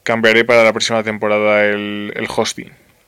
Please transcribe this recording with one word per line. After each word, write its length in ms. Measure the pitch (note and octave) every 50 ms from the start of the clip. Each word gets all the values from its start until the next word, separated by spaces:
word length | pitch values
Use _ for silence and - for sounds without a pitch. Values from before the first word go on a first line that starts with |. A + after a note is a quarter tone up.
| -
cambiaré 420 | - A#2 A2+ A2+ A2 A2 A#2 A#2
para 180 | A#2+ A#2+ A#2 A2+
la 100 | A2 G#2
próxima 280 | A2 - - A#2 A2
temporada 640 | G#2+ A2 G#2+ G#2 A2 G#2 G#2 G#2+ G#2+ G#2+ G#2 G#2 G#2
el, 480 | G#2 G#2 G#2 G#2 G#2 G#2 G#2 G#2 G#2 -
el 120 | - A2+ G#2+
hosting. 420 | - - A2 - - - A#2+ B2 - _ _ _ _ _ _